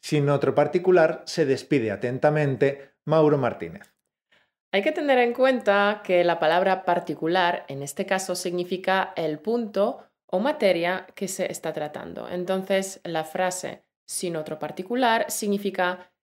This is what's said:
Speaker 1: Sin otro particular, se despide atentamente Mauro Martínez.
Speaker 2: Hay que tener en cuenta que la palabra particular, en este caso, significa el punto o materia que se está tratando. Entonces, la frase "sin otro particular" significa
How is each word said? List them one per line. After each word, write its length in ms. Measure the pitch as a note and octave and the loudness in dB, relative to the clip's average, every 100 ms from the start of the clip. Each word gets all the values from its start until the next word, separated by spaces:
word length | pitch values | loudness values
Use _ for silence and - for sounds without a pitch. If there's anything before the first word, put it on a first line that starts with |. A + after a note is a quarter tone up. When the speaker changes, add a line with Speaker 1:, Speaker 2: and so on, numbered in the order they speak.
Speaker 1:
Sin 280 | - D3+ C#3+ | 0 0 2
otro 240 | C#3+ C#3 | 2 2
particular, 680 | C#3+ D3 F#3 F3+ F3+ D#3+ D#3+ - | 2 2 2 4 6 6 2 -8
se 200 | - D3 | -2 0
despide 460 | C3 - D3 A2 | 0 2 0 2
atentamente 1000 | G2 B2 B2+ D3+ D3+ D3 B2+ C#3 C#3 - _ | -2 -4 2 2 4 0 2 2 0 -12 _
Mauro 340 | - D#3+ D3+ D3 | 0 4 6 4
Martínez. 580 | B2 G2+ E2+ E2 - _ _ _ _ _ _ _ _ | 0 -2 -10 -12 -20 _ _ _ _ _ _ _ _
Speaker 2:
Hay 120 | F#3+ | 0
que 80 | G#3 | 0
tener 260 | D#4 D4 B3+ | -2 2 4
en 160 | A#3+ | 2
cuenta 680 | A#3+ C4 B3+ - G3+ G3+ G#3 | 2 2 2 2 4 2 0
que 200 | - F3+ | 0 2
la 160 | F3 E3 | 4 2
palabra 460 | D#3+ E3+ F#3+ F#3 - | 2 4 2 0 0
particular, 800 | F3 F3 D3+ D#3+ F3+ F3 F3+ - | -2 -2 -4 0 2 2 0 -6
en 140 | C#3 | -10
este 240 | C#3+ - F#3+ | -10 -8 -2
caso, 300 | F#3+ F#3 F3+ | -2 -2 -4
significa 760 | F3+ F3 F3 F#3 F#3+ F#3+ - - | -4 -4 -4 -4 0 0 0 -2
el 240 | D#3+ D3+ | -4 -4
punto 680 | - A#3 A3 G3 G#3 C4 - _ _ | -4 -4 -2 -2 -2 -2 -16 _ _
o 120 | F#3 | -2
materia 680 | A#3+ D4+ G3+ F3 E3+ F#3 - - | 0 2 2 2 0 -4 -8 -10
que 120 | G3 | -8
se 240 | - F#3 | -4 -6
está 220 | D#3+ E3 | -6 -8
tratando. 560 | D#3+ D3+ D3+ E3+ E2+ - | -6 -8 -10 -12 -12 -8
Entonces, 720 | F3+ F3+ F#3+ F#3+ G3 F#3+ - | -8 -2 -4 0 -2 -2 -10
la 220 | - E3 D#3 | -8 -6 -6
frase 580 | - F#3 F3+ - - _ _ _ | -2 -2 -2 -10 -12 _ _ _
"sin 300 | - F3+ E3 | -8 -6 -6
otro 240 | D3+ D#3 | -6 -8
particular" 680 | D3+ - A3+ A#3+ B3+ A3+ - | -10 -10 -4 0 2 2 0
significa 840 | - G#3 G3+ G3+ F#3+ F3+ F#3 - _ | -4 -2 -2 -2 0 -2 -2 -10 _